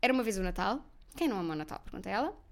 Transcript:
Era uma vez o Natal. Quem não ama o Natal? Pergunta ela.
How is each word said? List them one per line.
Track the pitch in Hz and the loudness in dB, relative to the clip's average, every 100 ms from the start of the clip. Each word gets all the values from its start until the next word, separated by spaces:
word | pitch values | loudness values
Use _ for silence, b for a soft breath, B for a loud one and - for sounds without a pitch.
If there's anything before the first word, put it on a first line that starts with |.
Era | 247 | 6
uma | 262 | 4
vez | 226 196 | 2 0
o | |
Natal. | 185 175 185 262 - - - - | -2 0 0 0 -6 -20 -18 0
Quem | 330 | 0
não | 208 | 2
ama | 170 | -2
o | 156 | -2
Natal? | 156 - - | -6 -8 -10
Pergunta | - 190 | -10 -4
ela. | 202 302 415 - | 0 -2 -4 -18